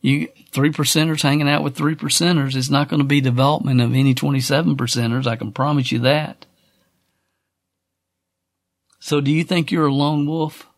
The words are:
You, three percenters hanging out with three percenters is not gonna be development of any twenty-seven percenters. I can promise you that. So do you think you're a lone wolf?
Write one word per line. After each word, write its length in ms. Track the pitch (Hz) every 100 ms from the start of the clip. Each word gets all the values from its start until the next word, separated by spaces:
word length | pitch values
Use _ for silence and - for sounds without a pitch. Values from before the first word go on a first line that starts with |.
You, 280 | - 135 80 _ _
three 180 | - 147
percenters 520 | 151 139 156 156 151
hanging 260 | 143 147 143
out 160 | 147
with 100 | 147
three 220 | 127 151 160
percenters 580 | - - 170 170 135
is 160 | 131 127
not 180 | 139 143
gonna 140 | 156
be 180 | 139 143
development 600 | 131 123 135 156 - 123
of 120 | 117
any 200 | 127 135
twenty-seven 640 | 127 143 139 127 139 165 135
percenters. 500 | 123 123 117 120 131
I 80 |
can 160 | 113 104
promise 400 | 101 135 147 127
you 80 | 120
that. 480 | 123 151 151 - - _ _ _ _ _ _ _ _ _ _ _ _ _ _ _ _ _ _ _ _ _ _ _ _ _
So 200 | - 147
do 120 | 139
you 100 | 156
think 300 | 160 180 160
you're 160 | 170 151
a 40 |
lone 320 | 139 143 151
wolf? 440 | 143 160 156 - -